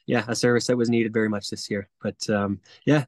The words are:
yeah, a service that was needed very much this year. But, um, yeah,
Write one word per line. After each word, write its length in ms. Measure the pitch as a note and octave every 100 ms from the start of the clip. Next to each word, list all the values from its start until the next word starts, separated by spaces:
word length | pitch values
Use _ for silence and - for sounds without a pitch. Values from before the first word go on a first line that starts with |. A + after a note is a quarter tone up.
| -
yeah, 180 | A#2+ A2
a 80 |
service 320 | A2+ B2 A#2+ -
that 100 | B2
was 140 | A#2
needed 220 | A#2 A2+
very 160 | A2 G#2+
much 220 | G#2 -
this 200 | G#2 -
year. 180 | G#2 G2 _
But, 260 | G#2+ - -
um, 300 | G#2 G2+ G2 - -
yeah, 200 | - D3+